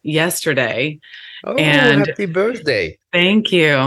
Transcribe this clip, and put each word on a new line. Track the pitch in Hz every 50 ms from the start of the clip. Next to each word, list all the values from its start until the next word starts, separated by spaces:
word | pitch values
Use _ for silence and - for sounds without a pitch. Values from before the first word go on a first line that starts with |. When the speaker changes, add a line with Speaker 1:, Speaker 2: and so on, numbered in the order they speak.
Speaker 1:
yesterday. | - 156 151 156 160 175 175 - - 160 139 135 123 110 - 117 139 151 151 151 - - - - - - - - -
Speaker 2:
Oh, | - -
Speaker 1:
And | 262 156 151 147 143 143 240 - - -
Speaker 2:
happy | - - - 202
birthday. | 175 160 180 202 226 254 220 - 147 120 101 87 80 - _ _ _
Speaker 1:
Thank | - 175 180 190 208 214 202 -
you. | 190 175 156 151 143 131 135